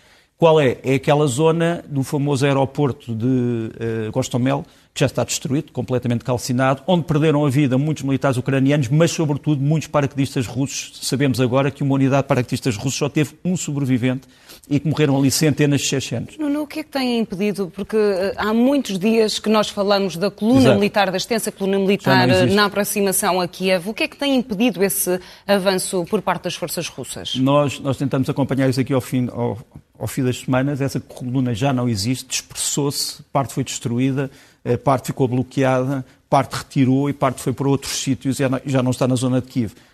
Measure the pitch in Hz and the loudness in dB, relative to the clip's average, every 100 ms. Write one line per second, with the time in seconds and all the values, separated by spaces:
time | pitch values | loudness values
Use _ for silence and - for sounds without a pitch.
0 | _ _ _ - 165 156 131 104 127 135 | _ _ _ 2 4 6 4 0 0 0
1 | 156 147 151 120 160 165 165 170 - 139 | 2 2 2 2 2 2 0 -2 -6 -4
2 | 131 147 143 135 143 135 131 - 139 - | -2 -2 0 0 2 2 0 0 -2 -2
3 | - 113 123 127 120 117 110 - 113 113 | -8 -4 0 0 0 -2 -6 -6 -6 -4
4 | 107 127 127 123 131 143 - _ _ - | -4 -4 -2 0 0 -2 -6 _ _ -2
5 | 147 - 113 - 151 135 - - 117 127 | -2 0 -4 -4 -2 -4 -4 -8 -4 -2
6 | 123 117 - 123 - 123 131 143 - 175 | -2 -4 -2 -4 -2 0 2 0 0 0
7 | 143 151 156 147 147 131 139 131 156 151 | 2 2 4 2 2 2 2 2 0 -2
8 | 135 131 143 123 131 135 135 147 113 151 | -2 0 0 0 0 2 2 2 2 4
9 | 165 - 151 139 147 147 139 160 - 147 | 2 2 -2 -2 -2 0 2 0 0 0
10 | 139 131 135 143 110 123 139 - - - | 0 0 -2 -2 -4 -4 -4 -6 -12 -10
11 | - 127 143 117 127 131 139 - 139 135 | -4 0 0 2 2 2 0 -2 0 2
12 | 135 139 135 127 123 123 139 104 143 - | 2 2 2 0 0 -2 -2 -2 -4 -2
13 | 143 156 151 - 175 180 - 143 131 127 | -2 0 -2 -2 -4 -4 -4 -4 0 2
14 | 127 127 - _ - - - 143 160 135 | 0 -2 -8 _ -20 -20 -2 -2 0 2
15 | 151 135 139 - 156 - 147 139 - 135 | 2 4 2 2 2 2 2 2 0 -4
16 | - 117 - - 294 294 294 311 294 277 | -4 -6 -8 -6 -4 -2 -4 -10 -8 -4
17 | 254 233 214 180 208 196 185 196 185 214 | -2 0 -2 -2 -2 -2 -6 -8 -4 0
18 | 208 185 196 - 202 226 254 285 - 190 | 2 2 -2 -2 0 2 4 2 0 -2
19 | 214 226 214 - 214 214 208 202 202 202 | 2 2 2 0 2 2 2 -2 0 2
20 | 190 165 196 - 214 262 233 202 202 208 | 0 -2 -4 -2 2 6 6 6 2 2
21 | 190 185 - 226 220 - 196 196 190 196 | 0 -2 -2 -2 -4 -4 0 0 2 2
22 | 185 185 180 185 180 196 202 196 202 214 | 2 4 4 4 4 4 2 0 -2 0
23 | 196 185 196 180 175 - 185 185 185 220 | 0 0 0 0 -2 -2 0 0 -2 -4
24 | 311 - 285 262 - 190 247 170 196 - | -6 -4 0 0 0 0 0 2 0 0
25 | 180 180 - - - 202 190 185 - 190 | -2 -2 -4 -18 0 0 2 0 -2 -4
26 | 165 208 185 170 180 - 165 - 156 - | -2 -2 -2 -4 -4 -6 -6 -6 -8 -10
27 | 120 110 87 127 131 143 147 - 139 123 | -12 -10 -6 0 4 4 2 -2 -4 -2
28 | 139 139 131 143 131 135 135 127 123 135 | -2 -2 -2 0 -2 0 0 0 0 -2
29 | - 131 123 - 120 107 - - _ - | -2 -4 -4 -4 -6 -6 -12 -20 _ -10
30 | 117 - 127 123 - 127 139 139 139 135 | -8 -2 -2 -2 -2 0 0 -2 -4 -4
31 | - - 123 131 123 110 139 127 123 107 | -10 -12 -6 -2 -2 0 0 0 -2 -2
32 | 110 127 - - - - - - 143 - | -2 -4 -4 -8 -8 -8 -4 -2 -2 -4
33 | - - - 143 127 - 127 - 131 120 | -8 -10 -6 -4 -2 -4 -6 -6 -4 0
34 | 135 135 131 - - _ 123 120 147 127 | 0 -2 -6 -10 -20 _ -2 0 2 0
35 | - 139 131 127 123 - 131 127 131 139 | -2 -2 0 0 -2 0 2 2 0 -4
36 | - _ - 143 - - - 143 127 135 | -8 _ 0 0 0 -6 -4 2 4 4
37 | 143 135 135 123 143 120 139 135 - - | 0 0 -2 -2 -6 -2 0 0 -2 -6
38 | - 123 135 123 135 131 143 131 127 123 | -2 -2 -2 0 0 -2 0 0 2 0
39 | 127 127 131 127 123 131 107 - _ | 0 2 2 0 -2 -4 -4 -6 _